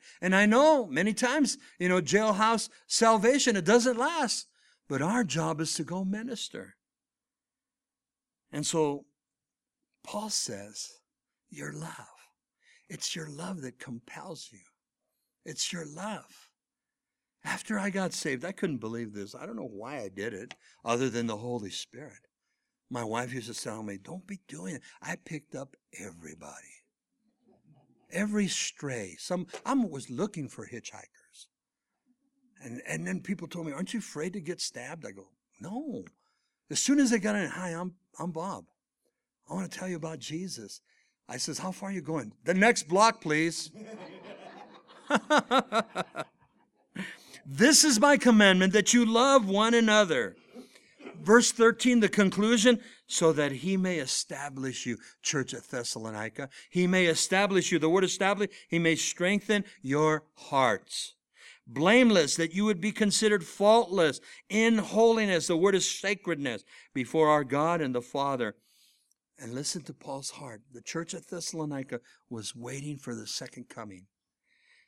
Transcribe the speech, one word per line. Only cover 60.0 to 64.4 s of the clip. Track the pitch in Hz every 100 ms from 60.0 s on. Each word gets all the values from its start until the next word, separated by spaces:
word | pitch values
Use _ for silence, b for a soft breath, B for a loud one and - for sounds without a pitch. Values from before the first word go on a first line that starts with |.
| 156 156 - -
hearts. | - 139 127 101 - - - - _ B B B -
Blameless, | 120 170 240 247 196 143 -
that | 165
you | 180 208
would | 185
be | 208
considered | - 214 - 214 208 160
faultless | - 202 226 196 190 160 127 B B